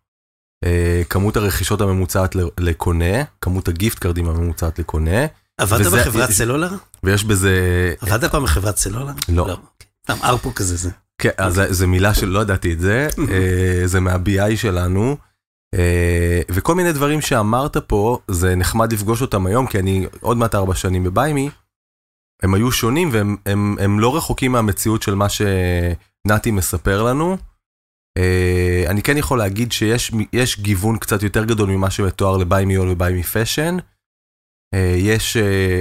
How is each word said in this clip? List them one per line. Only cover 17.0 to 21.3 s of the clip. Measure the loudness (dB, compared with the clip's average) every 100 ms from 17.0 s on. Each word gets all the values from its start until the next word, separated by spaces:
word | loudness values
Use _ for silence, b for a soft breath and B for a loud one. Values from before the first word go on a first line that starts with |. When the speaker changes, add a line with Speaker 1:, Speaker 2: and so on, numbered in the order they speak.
| 0 0
Speaker 1:
שאמרת | 0 0 2 0 0 -4
פה, | -2 0 0 -2 -4
זה | -2 0
נחמד | 2 0 0 0
לפגוש | 0 -2 -2
אותם | 0 0 0
היום, | 0 0
כי | -2
אני | 0 -2 -2 -6
עוד | -2 0
מעט | 0
ארבע | 0 0
שנים | -2 0 0
בביימי, | 0 0 0